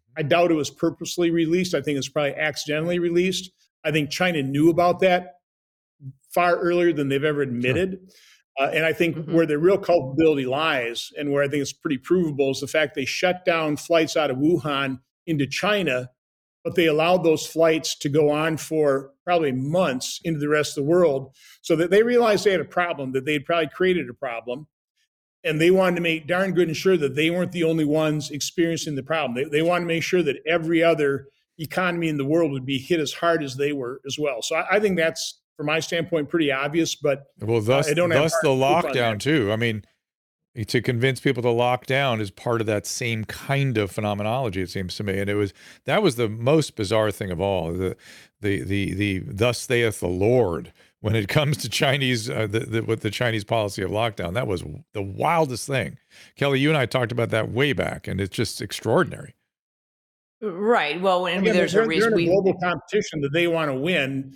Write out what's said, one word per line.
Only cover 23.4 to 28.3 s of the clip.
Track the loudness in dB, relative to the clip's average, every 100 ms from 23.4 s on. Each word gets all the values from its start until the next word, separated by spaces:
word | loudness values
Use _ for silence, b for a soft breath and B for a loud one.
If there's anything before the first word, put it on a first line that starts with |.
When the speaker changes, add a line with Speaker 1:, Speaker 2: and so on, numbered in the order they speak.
| 0
Speaker 1:
probably | 0 0
created | 0 2 2 -2
a |
problem. | -8 -8 -8 -8 -10 -12 _ _ _ _ _ _ _
And | -2 2
they | 4
wanted | 6 4 2
to |
make | 0 -2 -2
darn | 0 2 2
good | 0
and | 0
sure | 2 2
that | 2
they | 0 0
weren't | 0 -2
the | 0 0
only | 2 2
ones | 2 0 0 -4